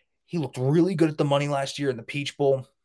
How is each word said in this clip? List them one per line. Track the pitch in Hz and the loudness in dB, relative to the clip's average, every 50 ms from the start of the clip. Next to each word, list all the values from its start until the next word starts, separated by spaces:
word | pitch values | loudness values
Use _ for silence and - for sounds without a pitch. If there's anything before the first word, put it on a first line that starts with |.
| _ _ _ _ _ _ | _ _ _ _ _ _
He | - 175 | -6 -4
looked | 147 123 - 127 | -4 -4 -4 -2
really | 127 135 147 175 165 185 196 | 0 2 4 4 4 2 2
good | 151 170 160 | 2 2 2
at | 151 - | 2 0
the | 156 | 0
money | 143 143 143 143 143 | 2 2 2 2 0
last | 147 139 139 139 - - | -2 -2 -4 -6 -6 -4
year | 143 139 | -2 -2
in | 127 113 | -2 -4
the | 113 | -6
Peach | - - 143 143 139 - - | -10 -8 -6 -6 -6 -4 0
Bowl. | 143 139 139 131 127 - _ _ _ | 2 2 2 2 -2 -8 _ _ _